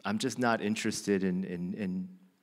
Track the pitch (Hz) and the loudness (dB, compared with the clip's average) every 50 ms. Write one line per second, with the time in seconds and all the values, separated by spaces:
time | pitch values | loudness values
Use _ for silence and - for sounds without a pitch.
0 | - 98 107 107 127 131 - 120 123 117 113 110 95 104 107 - - 110 107 - | -4 -2 -2 0 0 -2 0 2 2 4 4 4 2 0 0 0 0 -2 -2 0
1 | - 101 101 95 98 92 90 92 95 - 90 85 90 90 - - 101 92 92 92 | 2 2 2 4 4 2 0 0 -2 -4 -4 -4 -4 -4 -4 -4 -4 -2 -2 -4
2 | 92 - - - _ _ _ _ | -4 -6 -10 -16 _ _ _ _